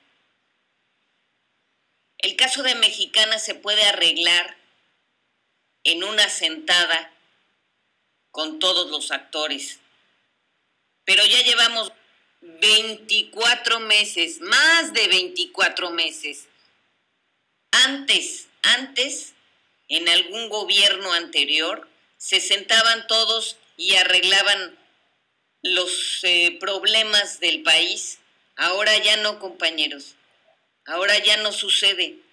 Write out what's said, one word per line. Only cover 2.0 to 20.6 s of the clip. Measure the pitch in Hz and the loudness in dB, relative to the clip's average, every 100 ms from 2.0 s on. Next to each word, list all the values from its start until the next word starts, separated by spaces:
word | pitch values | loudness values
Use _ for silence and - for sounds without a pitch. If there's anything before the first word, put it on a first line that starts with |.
| _ - | _ -8
El | - - | -6 -2
caso | 254 262 | -2 -2
de | 262 233 | -2 2
Mexicana | - - - 220 220 220 | 0 0 -2 0 0 0
se | - 196 | -6 -8
puede | 202 208 | -2 2
arreglar | 208 202 170 160 170 226 - - _ _ _ _ _ _ _ _ _ _ _ _ | 2 2 2 2 2 2 0 -8 _ _ _ _ _ _ _ _ _ _ _ _
en | - 165 | -4 -2
una | 190 214 196 | -2 0 0
sentada | - 165 156 - 175 165 165 165 _ _ _ _ _ _ _ _ _ _ _ _ | 0 -6 -6 -2 0 0 -2 -6 _ _ _ _ _ _ _ _ _ _ _ _
con | - 156 156 | -10 -8 -2
todos | 185 180 165 | -2 0 -2
los | 151 - | -6 -6
actores. | 139 - 156 156 139 - - _ _ _ _ _ _ _ _ _ _ _ _ | -8 -8 -6 -6 -6 -10 -16 _ _ _ _ _ _ _ _ _ _ _ _
Pero | - 196 208 | 0 4 4
ya | 247 | 4
llevamos | 254 233 233 226 208 - _ _ _ _ | 4 4 2 0 -8 -12 _ _ _ _
veinticuatro | 170 - 214 214 220 214 - 226 - 202 233 240 233 226 | -20 0 4 4 2 -6 -4 -2 -2 0 0 2 0 -2
meses, | 220 208 202 175 165 - | 2 2 2 -2 -4 -4
más | 180 247 311 330 320 | 0 2 4 4 2
de | 226 196 | 0 2
veinticuatro | 185 180 - 180 - - - - | 2 0 -6 -6 -2 -2 0 -6
meses. | 165 170 - 151 139 - _ _ _ _ _ _ _ _ _ _ _ _ | -4 -6 -6 -12 -14 -18 _ _ _ _ _ _ _ _ _ _ _ _
Antes, | 233 269 277 - 196 - - - _ | 2 2 0 -2 -2 -2 -12 -18 _
antes, | 208 240 262 - 269 277 - - _ _ _ _ - | 0 0 -2 -4 -4 -6 -14 -20 _ _ _ _ -6
en | 160 170 | -2 2
algún | 175 170 220 226 | 2 0 -4 -6
gobierno | 214 | -6